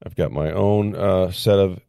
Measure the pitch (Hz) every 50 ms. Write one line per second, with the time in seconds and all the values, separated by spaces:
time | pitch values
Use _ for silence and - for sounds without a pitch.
0 | - - - - 85 - 60 73 76 78 80 98 101 101 104 104 104 104 95 85
1 | 101 98 92 92 92 87 92 - - 113 101 98 98 95 90 - -